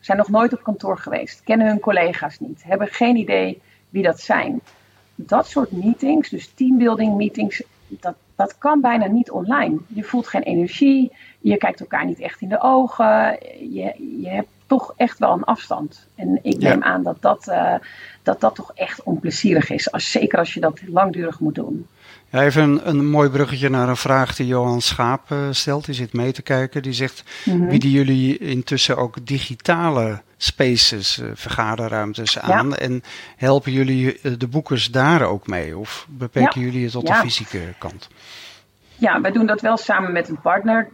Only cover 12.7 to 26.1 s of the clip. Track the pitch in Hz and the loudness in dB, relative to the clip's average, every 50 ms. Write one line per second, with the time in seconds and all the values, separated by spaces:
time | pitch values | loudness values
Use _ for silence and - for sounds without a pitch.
12.7 | 262 262 262 240 - - 226 220 214 220 220 220 - - - - - - - - | 4 4 2 2 0 2 4 4 4 4 4 2 0 -4 -8 -14 -16 -14 -12 -10
13.7 | - 196 185 - - - - - - - 180 180 190 202 208 - _ _ _ - | -8 -6 -6 -6 -8 -8 -10 -12 -10 -10 -8 -6 -6 -6 -8 -8 _ _ _ 0
14.7 | 277 254 - - - - 247 240 - - - - - - - - 226 - - - | 0 0 0 -2 -2 0 0 0 2 2 2 2 2 2 0 -2 -2 -2 -4 -6
15.7 | - - 151 147 - - _ _ _ - 185 180 - - - - - - - - | -6 -6 -6 -8 -12 -16 _ _ _ -8 -4 -2 -2 0 0 -2 -2 2 2 2
16.7 | - - - - - 92 92 175 165 - - 202 202 - - 202 180 180 175 175 | 2 2 2 0 0 0 -2 -4 -4 0 0 0 0 0 -2 -4 -2 0 0 0
17.7 | 180 - - - - - - - - - - - 196 - - 214 - - - - | 0 -2 -4 -10 -20 -20 -20 -20 -20 -6 -4 -2 -2 0 0 0 0 -2 -8 -14
18.7 | - - 185 - - - - 196 175 160 - 165 - - - 202 175 156 - - | -10 -8 -8 -8 -8 -8 -6 -4 -4 -2 -2 -4 -4 0 2 2 4 2 2 0
19.7 | - - - - - - - - - - - - - 175 170 - - 175 165 160 | -2 -6 -4 -4 -4 -6 -4 -4 -2 0 0 2 2 0 0 -2 -2 -2 -2 -2
20.7 | 156 - - 185 170 185 196 196 170 180 170 165 160 - 160 156 - 127 117 - | -2 -4 -8 -2 2 2 2 2 0 -2 -6 -6 -6 -4 -4 -4 -4 -4 -6 -6
21.7 | - 165 170 - _ _ - - - - _ _ - 127 143 143 131 156 151 143 | -8 -8 -10 -14 _ _ -20 -20 -20 -20 _ _ 0 2 4 4 6 6 6 6
22.7 | 143 160 - - 156 143 143 147 147 151 147 139 131 131 143 - 143 127 139 139 | 4 2 2 0 0 2 2 4 4 4 4 4 4 2 0 0 -2 -2 0 0
23.7 | 131 127 123 123 127 - - 135 135 135 131 - - - 131 123 127 123 123 123 | 2 2 2 2 0 0 0 2 2 4 2 0 -2 -2 -2 0 0 2 2 2
24.7 | 120 120 117 - - - 123 117 131 135 - - 147 143 143 139 131 - - 147 | 0 0 0 0 0 0 0 0 0 -2 -4 -4 -4 -4 -2 -2 -2 -2 -2 -2
25.7 | 143 147 147 - 139 123 123 110 | -2 -4 -4 -6 -6 -6 -6 -4